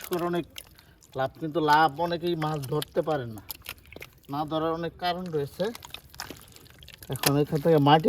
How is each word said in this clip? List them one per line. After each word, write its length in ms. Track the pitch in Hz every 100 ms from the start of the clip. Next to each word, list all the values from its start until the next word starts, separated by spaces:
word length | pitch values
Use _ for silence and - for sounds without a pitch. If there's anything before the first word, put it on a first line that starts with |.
| -
করে 140 | 180 175
অনেক 140 | 175 - - - - - _ _ 135
লাভ, 140 | 131 -
কিন্তু 180 | 160 156 151
লাভ 180 | 151 160 139 170
অনেকেই 300 | 170 175 165 156
মাছ 140 | 156 131
ধরতে 280 | 147 - 180 160
পারেন 200 | 151 120 107
না, 60 | - - - - - - - _ -
না 60 | 143 156
ধরার 200 | 160 160 165
অনেক 140 | 165 -
কারণ 220 | 180 175 185 156
রয়েছে। 300 | 139 - 196 240 - - - - - - - - - - - - -
এখন 200 | 135 - 143
এখান 180 | 147 156 165
থেকে 140 | 156 143
মাটি 200 | 156